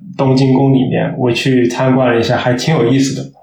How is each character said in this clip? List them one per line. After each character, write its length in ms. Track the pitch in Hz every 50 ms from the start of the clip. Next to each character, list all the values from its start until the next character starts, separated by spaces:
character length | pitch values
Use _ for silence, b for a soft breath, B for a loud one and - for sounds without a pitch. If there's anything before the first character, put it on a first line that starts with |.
| - - - -
东 180 | 139 131 131
京 180 | 131 139 131 127
宫 200 | 131 139 135 131
里 60 | 120 - -
面， 260 | - - - - - 131
我 140 | 127 123
去 340 | 117 - - 135 127 127 117
参 300 | 117 - - 131 131 127
观 180 | 131 131 123 117
了 60 | 117
一 20 |
下， 140 | 107 - 123
还 180 | - - 127 127
挺 200 | 127 - 160 160
有 100 | 131 117
意 140 | 117 135 135
思 160 | 135 135 135
的。 140 | - - - b b